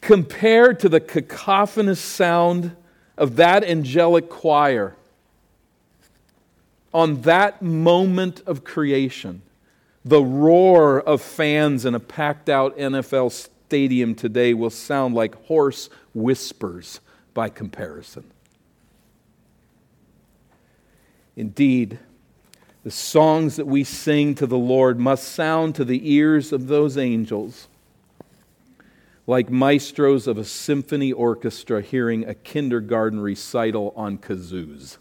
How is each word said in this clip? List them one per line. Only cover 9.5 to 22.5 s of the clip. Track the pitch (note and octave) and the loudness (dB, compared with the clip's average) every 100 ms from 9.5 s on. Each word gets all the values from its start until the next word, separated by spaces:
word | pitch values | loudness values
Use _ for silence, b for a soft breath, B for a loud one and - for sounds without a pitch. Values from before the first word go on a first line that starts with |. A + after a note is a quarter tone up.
| _ _ _ _ _ | _ _ _ _ _
the | B2+ D3 | 4 4
roar | C3+ C3+ D3+ E3+ F#3 F3+ D3+ C3+ | 4 2 4 6 8 6 6 4
of | D3 D3 | 2 -2
fans | - - D3+ D3+ D3+ C3+ | -2 -4 0 2 0 0
in | B2 | -2
a | A#2+ | -4
packed-out | - - D3 D3 - C#3 C3+ C#3 | -8 -6 -6 -4 -2 0 0 -2
N | C#3 | -6
F | C3+ B2+ | -4 -2
L | C3+ B2+ | -2 -2
stadium | - - _ _ C#3+ C#3 B2+ A#2 | -6 -18 _ _ -2 0 0 -2
today | A2 B2 A2+ B2 | -2 -4 0 2
will | A#2+ A2+ | 2 -2
sound | - - C#3+ C3 | -8 -6 -4 -2
like | A#2 A2 - _ | -2 -4 -6 _
hoarse | D#3+ C#3+ - - b b | 0 0 -2 -16 b b
whispers | - A2+ C3 - - G#2 F2 D#2+ - b b b | -6 -2 -2 -4 -12 -12 -12 -18 -20 b b b
by | - A2 | -8 -8
comparison. | - G2+ - F2 D2+ E2+ - - _ _ _ _ _ _ _ _ _ _ _ _ _ _ _ _ _ _ _ _ _ _ _ _ _ _ _ _ _ _ - | -8 -16 -12 -14 -14 -20 -20 -20 _ _ _ _ _ _ _ _ _ _ _ _ _ _ _ _ _ _ _ _ _ _ _ _ _ _ _ _ _ _ -12
Indeed, | G#2+ G2 C#3+ B2+ A2 A2+ - _ _ _ b | -12 0 2 2 -2 -8 -20 _ _ _ b